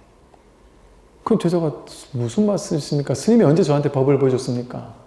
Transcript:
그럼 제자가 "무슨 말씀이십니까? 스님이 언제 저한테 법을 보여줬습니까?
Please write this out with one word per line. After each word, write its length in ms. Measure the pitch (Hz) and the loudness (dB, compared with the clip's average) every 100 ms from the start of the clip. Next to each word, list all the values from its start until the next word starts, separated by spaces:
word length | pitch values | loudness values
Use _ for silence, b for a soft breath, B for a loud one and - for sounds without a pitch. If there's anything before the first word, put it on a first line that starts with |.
| _ _ _ _ _ _ _ _ _ _ _ _ | _ _ _ _ _ _ _ _ _ _ _ _
그럼 140 | - 220 | -2 0
제자가 300 | 170 175 165 - - - - | 0 0 -2 -6 -16 -20 -12
"무슨 340 | 123 120 156 214 | -6 -4 0 0
말씀이십니까? 680 | 190 - 160 - 147 143 | 0 -2 -6 -2 -4 -2
스님이 300 | 135 - 233 | -4 2 4
언제 180 | 156 160 | 6 4
저한테 300 | 160 147 143 | 4 2 0
법을 260 | 139 131 139 | 0 2 2
보여줬습니까? 760 | 135 123 - 123 120 127 117 - | 2 0 -2 -6 -6 -12 -16 -20